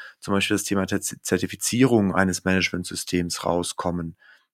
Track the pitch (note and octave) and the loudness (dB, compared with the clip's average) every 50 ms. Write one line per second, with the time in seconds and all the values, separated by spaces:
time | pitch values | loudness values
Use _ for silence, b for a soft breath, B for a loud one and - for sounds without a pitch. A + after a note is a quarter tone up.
0 | B B B B - - G2+ G2 G2 - G#2 G2+ - - G2+ G2 F#2 F2+ G#2 F#2+ | B B B B -6 -2 0 0 2 2 0 0 0 0 0 0 0 0 -2 -2
1 | - - - - _ - - F2+ G#2 A2+ - - - - - A#2+ C3 B2+ A#2+ A2 | -2 -4 -8 -8 _ 0 0 0 0 -2 -4 -4 -4 -2 2 4 4 6 6 4
2 | G2+ F#2+ E2+ F2+ F#2+ F#2+ F2 - - F#2+ F#2 F#2 E2+ - - F2+ F2+ - - - | 4 4 2 2 2 2 0 0 0 2 2 2 2 0 -2 -4 -6 -6 -8 -8
3 | - - - F2+ F2 E2+ - - - F2 E2+ F2 F2 - - - - F2+ F2 F2 | -6 -2 -2 -2 -2 -2 -4 -4 -2 0 0 0 0 -2 -6 -4 -4 -4 -2 -2
4 | E2+ E2 E2 b b b b b b b | -6 -8 -10 b b b b b b b